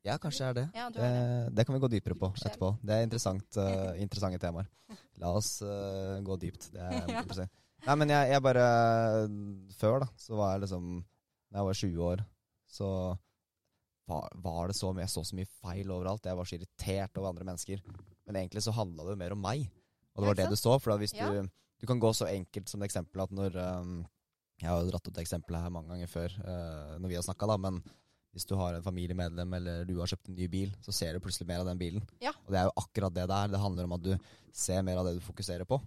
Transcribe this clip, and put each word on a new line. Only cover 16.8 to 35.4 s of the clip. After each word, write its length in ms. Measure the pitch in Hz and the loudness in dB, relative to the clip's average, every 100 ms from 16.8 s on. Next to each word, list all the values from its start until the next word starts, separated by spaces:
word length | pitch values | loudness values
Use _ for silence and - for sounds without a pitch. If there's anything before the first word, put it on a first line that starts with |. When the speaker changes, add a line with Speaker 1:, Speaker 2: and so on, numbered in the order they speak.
| - 98 95 - | -2 -2 -2 -4
Speaker 1:
over 100 | 95 | -4
andre 140 | 87 | -4
mennesker. 380 | 92 90 - 95 - - - - - | -8 -8 -6 -8 -8 -18 -18 -20 -6
Men 100 | 98 | -6
egentlig 260 | 92 104 | -4 -2
så 100 | 104 | -2
handlet 320 | 113 98 80 82 | 0 -2 -4 -6
det 60 | |
jo 40 | 101 | -6
mer 160 | 87 | -4
om 80 | 101 | -4
meg. 300 | 98 139 113 _ _ _ _ - | -2 -2 -4 _ _ _ _ 2
Og 60 | |
det 20 | |
Speaker 2:
Ja, 20 | 101 | 4
Speaker 1:
var 60 | |
Speaker 2:
ikke 100 | 98 | 4
Speaker 1:
det 60 | 92 | 4
du 60 | 104 | 4
Speaker 2:
sant? 80 | |
Speaker 1:
så, 160 | 117 135 | 6 6
for 100 | 113 | 6
da 40 | 104 | 2
hvis 140 | 104 | 0
Speaker 2:
Ja. 140 | 104 226 | -2 0
Speaker 1:
du, 200 | 101 95 _ _ _ | 0 -2 _ _ _
du 60 | 110 | 0
kan 120 | 123 | 4
gå 100 | 110 | 4
så 120 | 110 87 | 4 0
enkelt 400 | 98 90 104 95 | -2 -4 -10 -8
som 120 | 101 | -4
det 80 | 101 | -2
eksempelet 320 | 95 85 92 | -4 -4 -4
at 60 | 92 | -2
når, 240 | 98 98 90 | 0 -2 0
ehm, 500 | 90 90 90 90 82 _ _ _ _ _ | -2 -4 -4 -6 -8 _ _ _ _ _
jeg 80 | 80 | 0
har 100 | 87 | 2
jo 60 | 90 | 2
dratt 180 | 90 - | 0 -4
opp 60 | |
det 100 | - 85 | -8 -4
eksempelet 360 | 87 - 85 | -6 -4 -4
her 80 | 87 | -2
mange 180 | 87 80 | -6 -8
ganger 180 | 90 87 | -8 -6
før, 220 | 85 85 - | -4 -4 -6
eh, 580 | 92 90 82 78 73 80 | -6 -6 -6 -8 -10 -6
når 100 | 92 | -4
vi 60 | 87 | -2
har 60 | |
snakket 260 | 87 87 104 | -4 0 2
da, 80 | 104 | 2
men 240 | 95 90 - - _ _ _ | 2 -4 -8 -20 _ _ _
hvis 140 | 90 - | -12 -2
du 80 | 98 | 0
har 180 | 90 | 0
en 80 | 85 | -2
familiemedlem 680 | 85 90 87 90 87 85 90 | -4 -4 -2 -2 -2 -4 -4
eller 300 | 90 90 85 | -2 -4 -4
du 140 | 90 87 | -2 -2
har 80 | 87 | -2
kjøpt 220 | 92 - | -4 -8
en 60 | 90 | -4
ny 100 | 90 | -2
bil, 240 | 92 98 98 | 0 -2 -4
så 120 | - | -6
ser 200 | - 85 | -2 -2
du 80 | 87 | -4
plutselig 260 | 95 - 87 | -4 -6 -4
mer 120 | 87 | -2
av 60 | 90 | -2
den 120 | 90 | -2
bilen. 240 | 87 98 - _ | -2 -4 -6 _
Speaker 2:
Ja. 100 | 254 - - | -6 -6 0
Speaker 1:
Og 40 | |
det 100 | 95 | 4
er 40 | |
jo 80 | 92 - | 4 2
akkurat 360 | - - 95 | -2 0 0
det 160 | 87 90 | 0 0
der. 200 | 95 101 | 2 2
Det 120 | 98 | 2
handler 240 | 101 87 | 0 0
om 80 | 90 | -2
at 100 | 87 | -2
du 140 | 87 95 - - - | 0 0 -2 -20 -16
ser 300 | - - 92 | -6 0 2
mer 140 | 95 90 | 2 2
av 60 | |
det 100 | 90 | 0
du 60 | 87 | -2
fokuserer 440 | - - | -6 -8